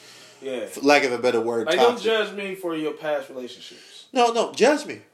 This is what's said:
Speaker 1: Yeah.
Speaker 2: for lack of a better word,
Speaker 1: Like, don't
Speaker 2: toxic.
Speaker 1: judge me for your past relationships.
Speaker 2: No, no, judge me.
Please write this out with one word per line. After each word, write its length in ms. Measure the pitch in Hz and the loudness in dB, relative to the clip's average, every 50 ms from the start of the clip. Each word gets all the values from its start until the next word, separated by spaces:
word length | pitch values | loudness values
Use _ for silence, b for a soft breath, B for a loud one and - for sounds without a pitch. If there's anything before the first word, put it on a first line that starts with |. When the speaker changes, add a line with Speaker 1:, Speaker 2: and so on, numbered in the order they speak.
| B B B B B B B B | B B B B B B B B
Speaker 1:
Yeah. 260 | 131 135 127 120 107 | -10 -8 -8 -8 -8
Speaker 2:
for 140 | - - 143 135 | -8 -8 0 4
lack 200 | 139 147 143 139 | 6 6 6 4
of 80 | 131 123 | 2 -2
a 60 | 117 | 0
better 220 | 123 123 117 113 | 0 2 2 2
word, 260 | 113 117 117 117 113 | 0 0 -2 -2 0
Speaker 1:
Like, 100 | 151 165 | 0 2
don't 140 | 185 233 240 240 | 4 4 4 4
Speaker 2:
toxic. 120 | 214 190 | 2 -2
Speaker 1:
judge 260 | 220 226 220 208 196 190 | -2 0 0 -2 -4 -6
me 200 | 202 196 196 185 | -8 -8 -8 -8
for 220 | - 180 170 165 | -8 -8 -6 -6
your 160 | 156 156 151 147 | -4 -6 -6 -6
past 360 | 151 156 151 147 143 127 - | -6 -6 -4 -4 -4 -6 -8
relationships. 800 | 135 131 127 120 - - - - - - - - - - - _ - | -12 -12 -12 -12 -14 -16 -20 -20 -20 -20 -20 -20 -20 -20 -16 _ 0
Speaker 2:
No, 200 | 262 240 233 233 | 2 2 2 2
no, 200 | 233 196 139 151 | 2 -2 -2 0
judge 340 | - 196 262 302 277 - | 2 4 4 4 2 -2
me. 160 | 185 117 101 - _ | -6 -12 -14 -14 _